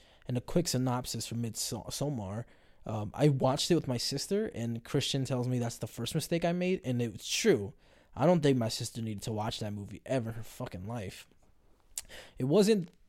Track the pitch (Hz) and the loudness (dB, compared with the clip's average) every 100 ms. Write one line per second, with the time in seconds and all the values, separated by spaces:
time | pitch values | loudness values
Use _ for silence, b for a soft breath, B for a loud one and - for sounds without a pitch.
0 | b b - 123 - 175 - 127 127 123 | b b -4 -4 0 0 2 0 2 0
1 | 127 117 - 117 117 104 - 113 87 - | -2 -6 -4 -4 -4 -4 -6 -6 -8 -4
2 | 143 131 95 107 123 b b b - 110 | -2 -2 -4 -6 -8 b b b -6 -6
3 | 107 - 151 135 127 147 - 165 - 120 | -6 4 4 6 2 2 2 2 2 -2
4 | - 139 - 196 220 - 117 117 - 143 | -2 -4 -2 0 0 -2 -4 -4 -2 0
5 | - 139 135 127 123 127 117 - 113 - | 0 0 0 0 0 0 -2 -4 -8 -6
6 | 117 156 - 170 170 175 180 185 - 120 | -2 -2 0 0 2 2 0 0 0 0
7 | 120 98 - - 220 135 101 - b b | -2 -4 -4 2 4 4 2 -10 b b
8 | b - 151 180 143 135 113 - 117 123 | b 2 4 6 6 4 2 -2 -6 -6
9 | 113 101 - 104 110 - 104 101 101 92 | -6 -6 -4 -4 -4 -4 -6 -6 -8 -12
10 | - 131 113 110 110 - 127 95 95 120 | -4 -2 -2 -6 -10 -10 -10 -8 -8 -6
11 | 95 - - _ _ _ _ _ _ - | -8 -10 -20 _ _ _ _ _ _ -12
12 | B B B B 131 180 202 214 - _ | B B B B 4 6 6 4 0 _